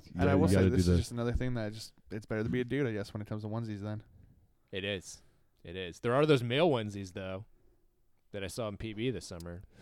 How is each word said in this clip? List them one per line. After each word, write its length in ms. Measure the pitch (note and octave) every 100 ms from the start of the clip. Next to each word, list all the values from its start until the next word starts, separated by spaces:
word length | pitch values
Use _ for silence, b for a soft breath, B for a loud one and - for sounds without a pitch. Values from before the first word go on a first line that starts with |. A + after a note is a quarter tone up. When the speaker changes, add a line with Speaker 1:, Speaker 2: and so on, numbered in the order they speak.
| -
Speaker 1:
And 80 | E2+
I 20 | F2+
Speaker 2:
gotta, 120 | F#2+
Speaker 1:
will 80 | F#2
Speaker 2:
you 20 |
Speaker 1:
say 40 |
Speaker 2:
gotta 160 | F#2+ F#2+
Speaker 1:
this 40 |
Speaker 2:
do 40 | F#2
Speaker 1:
is 80 | F2
Speaker 2:
the 100 | F2
Speaker 1:
just 120 | F2
another 220 | A#2+ A#2
thing 220 | A#2 B2+
that 180 | B2 G#2+
just, 200 | G#2+ - _ -
it's 120 | A2
better 200 | G#2 A2
to 40 | A2
be 120 | B2
a 40 |
dude, 220 | B2 C3+ C3
I 60 |
guess, 200 | G#2+ G2+
when 80 | G#2+
it 60 | G#2
comes 160 | G#2+
to 60 | G#2+
onesies 340 | A2+ A2+ G#2
then. 220 | G#2+ G#2+ - - - _ _ _ _
Speaker 3:
It 140 | G2
is. 360 | F#2+ G2 - - _ _ _ _
It 100 | -
is. 240 | F#2 F2+ -
There 160 | B2
are 100 | B2+ D#3
those 180 | C3+
male 260 | A#2 C3 E3+
onesies, 420 | B2 G#2+ G2+ F#2+
though, 320 | G2 F#2+ F#2+ G#2+ _ _ _ _ _ _ _ _
that 140 | G2+
I 20 | F#2+
saw 220 | - A2
in 80 | G2+
P 160 | A2
B 180 | G#2 B2+
this 160 | G2 -
summer. 360 | F2 E2+ F2 - b